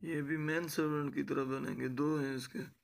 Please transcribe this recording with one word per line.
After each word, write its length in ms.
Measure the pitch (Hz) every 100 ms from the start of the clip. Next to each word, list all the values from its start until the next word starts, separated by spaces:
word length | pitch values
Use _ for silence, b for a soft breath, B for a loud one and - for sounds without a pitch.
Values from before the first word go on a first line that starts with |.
ये 180 | 165 156
भी 140 | 143 160
मैन 320 | 151 160 170
सर्वेंट 460 | 156 156 147 143
की 80 | 143
तरह 220 | 143 139
बनेंगे, 440 | 131 135 139 - 131
दो 280 | 127 147 151
हैं 200 | 135 131
इसके। 420 | 127 - 123 -